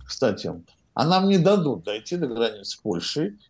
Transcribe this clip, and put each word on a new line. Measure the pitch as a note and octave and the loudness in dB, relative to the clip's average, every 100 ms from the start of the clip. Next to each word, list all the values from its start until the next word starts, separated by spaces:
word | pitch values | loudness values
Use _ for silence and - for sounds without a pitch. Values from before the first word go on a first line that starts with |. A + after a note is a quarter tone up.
Кстати, | - - A#2 G2 F2+ E2+ - _ _ | -14 0 0 0 -6 -8 -14 _ _
а | - D3+ | -2 2
нам | F#3 G3 | 4 4
не | G3 | 4
дадут | D#3+ G#3 D#3 G#2 | 4 4 2 -2
дойти | G#2+ G#2+ - F3 | -4 -8 -6 -4
до | C#3+ | -4
границ | A2+ A2+ G#2+ G2 | 0 -2 -2 -12
с | - | -8
Польшей, | A2 F2 - C#3+ F#3+ G#3 | -4 -4 -4 -4 -4 -6